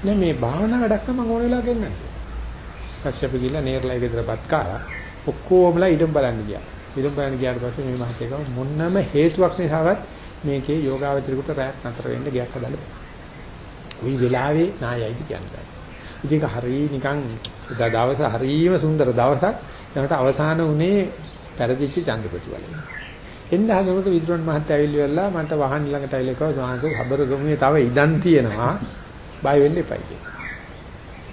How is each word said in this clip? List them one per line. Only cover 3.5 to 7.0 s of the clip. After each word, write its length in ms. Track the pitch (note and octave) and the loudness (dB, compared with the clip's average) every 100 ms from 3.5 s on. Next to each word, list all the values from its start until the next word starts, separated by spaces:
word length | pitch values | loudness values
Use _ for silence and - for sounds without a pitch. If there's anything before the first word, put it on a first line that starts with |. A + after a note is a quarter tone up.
| D3+ | -2
නේරලා 360 | C3 C3 B2+ B2+ | -2 -2 -2 -2
ගෙදර 220 | A#2+ A#2 | -2 -2
බත් 200 | A#2 A2+ - | -2 -4 0
කාලා 320 | D#3 F#2 F#2+ - - - - - | 0 0 -4 -8 -12 -12 -8 -6
ඔක්කොමලා 640 | - - F#3 F3+ E3+ F#3 | -4 4 6 8 6 4
ඉඩම 240 | D#3 D#3+ | 4 4
බලන්න 260 | D3+ B2+ A2+ | 4 2 0
ගියා. 220 | G#2 G2 - - - | -4 -8 -10 -14 -10
ඉඩම 220 | C#3 | -2